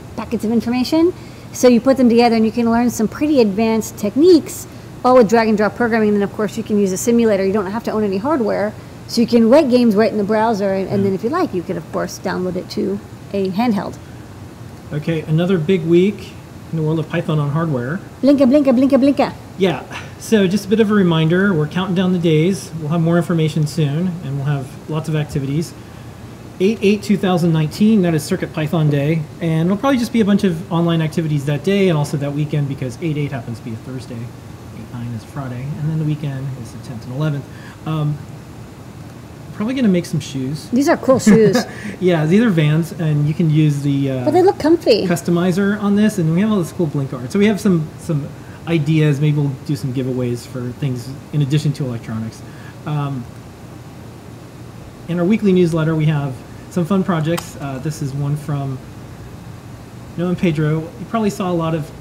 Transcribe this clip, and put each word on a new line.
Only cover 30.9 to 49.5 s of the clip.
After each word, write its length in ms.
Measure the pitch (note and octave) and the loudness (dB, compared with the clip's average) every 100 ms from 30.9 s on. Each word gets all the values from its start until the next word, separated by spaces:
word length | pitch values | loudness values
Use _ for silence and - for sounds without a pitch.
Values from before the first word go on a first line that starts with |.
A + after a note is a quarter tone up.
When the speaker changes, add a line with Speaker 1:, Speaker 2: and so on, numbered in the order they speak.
| E3 | 2
Speaker 2:
activities 440 | D#3+ E3 D#3+ D3+ C3+ | 0 -2 -2 -2 0
that 180 | D3 | -2
day 240 | F#3+ G3+ F#3+ | 0 2 4
and 80 | D#3 | 2
also 200 | C#3+ D3 | 0 -2
that 140 | C#3+ | -4
weekend 340 | C#3+ D3 D3+ C#3 | -2 -2 -2 -2
because 300 | C3+ C3 A#2+ | -4 -6 -6
eight 140 | F3 D3+ | -4 -2
eight 140 | C#3+ | -4
happens 260 | C3+ A#2 A2 | -6 -8 -10
to 60 | |
be 80 | B2 | -10
a 40 | A2+ | -10
Thursday, 380 | - B2+ - | -10 -12 -12
eight 800 | A#2+ A#2 - - - - - - | -12 -12 -14 -18 -18 -16 -16 -14
nine 160 | A#2+ A#2+ A2+ | -10 -10 -10
is 80 | |
Friday, 400 | G#2 C#3+ C3 B2 C3+ E3 | -10 -10 -10 -8 -8 -6
and 100 | D3+ | -4
then 80 | D#3 | -2
the 60 | |
weekend 420 | D#3 D3+ C#3+ C3+ C3+ B2+ | -2 -2 -4 -6 -8 -8
is 100 | A2 | -12
the 60 | A2+ - | -14 -12
tenth 180 | A#2 B2 | -12 -10
and 80 | B2+ | -4
eleventh. 280 | D#3 C#3+ B2 - - - - | -4 -4 -8 -14 -18 -12 -6
Um, 300 | D#3 D3+ D3 - - - - - - - - - - - - - | -2 -2 -4 -8 -16 -16 -18 -18 -18 -18 -18 -18 -18 -18 -18 -14
probably 180 | - G#3+ | -6 -4
gonna 140 | C4+ A#3 | 0 2
make 160 | F3 | 2
some 160 | E3 D#3+ | 0 -4
shoes. 480 | - C#3 C3 D3+ - | -4 -6 -6 -6 -2
Speaker 1:
These 180 | A#3+ C#4+ | 2 4
are 100 | D#4+ | 2
cool 200 | - C4 | 4 4
shoes. 380 | - G#3+ G#3 A#3 - - | 8 8 8 4 0 -8
Speaker 2:
<laughs> 200 | - - | -12 -2
Yeah, 260 | F3+ E3 D3+ | 2 2 4
these 160 | G3 | 4
are 80 | A#3+ | 4
Vans, 420 | E3 D3 D#3 D#3+ | 4 4 2 0
and 340 | - D#3+ D3 D3 | -2 0 2 0
you 60 | |
can 160 | D#3 E3 | 2 2
use 320 | D3+ D#3 C#3+ | 4 4 2
the, 300 | C#3+ C#3 C#3 | 0 0 0
uh, 140 | C3 C#4 | 0 2
Speaker 1:
But 60 | |
they 100 | D#4+ | 4
look 160 | F#4 G4+ | 4 2
comfy. 480 | D4 E4 - A3 F#3+ | 2 2 4 2 2
Speaker 2:
customizer 760 | E3+ - E3+ F#3 F3 G3+ G3+ | 0 0 2 2 2 0 0
on 140 | G3+ G3+ | 2 4
this, 220 | G#3+ G#3 | 2 2
and 160 | D#3+ | 0
we 80 | E3 | 2
have 80 | A3 | 2
all 60 | G#3 | 0
this 140 | D#3 | -2
cool 120 | - E3 | -2 -2
Blink 220 | C#3+ C3+ | -2 -4
art. 180 | C3 B2 | -6 -4
So 60 | G3 | 2
we 80 | G3+ | 2
have 120 | G3+ | 4
some, 300 | G#3+ E3+ D#3 - | 2 2 0 -8
some 280 | - D3+ D3 - - - - | -4 -4 -4 -12 -18 -12 -2
ideas. 500 | E3+ C#3+ D#3+ D3+ C#3 | 0 2 4 4 4
Maybe 200 | D3+ D3 | 2 2
we'll 140 | C#3+ | 0